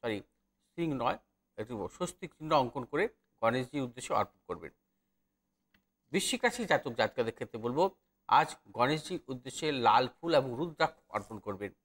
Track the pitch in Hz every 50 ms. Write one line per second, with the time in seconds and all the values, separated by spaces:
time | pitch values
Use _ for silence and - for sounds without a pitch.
0 | - 120 107 101 - _ _ _ _ _ _ _ _ _ _ - 170 160 143 131
1 | 117 127 165 - _ _ _ _ _ _ _ - 110 113 123 107 92 87 - -
2 | 180 170 - _ - 165 _ _ 156 156 160 147 131 120 - 143 123 - - 147
3 | 190 247 _ _ _ _ _ _ - 113 117 127 127 127 - 147 135 123 120 -
4 | - - 160 107 107 - _ _ _ - 90 82 82 78 _ _ _ _ _ _
5 | _ _ _ _ _ _ _ _ _ _ _ _ _ _ _ _ _ _ _ _
6 | _ _ - 196 190 - - 240 - 240 233 - 233 185 170 139 - 143 117 -
7 | 113 107 - - 120 113 - - 123 - - 113 107 120 123 143 180 196 - _
8 | _ _ _ _ _ - - 135 160 160 - - _ - - 139 123 131 151 156
9 | 151 - 185 156 - - 131 127 _ 131 - - - 156 147 131 117 113 107 120
10 | 131 123 - _ - 170 165 143 131 131 120 120 160 175 156 _ 160 156 - _
11 | _ _ - 107 98 - 110 104 - 104 101 95 101 98 - _ _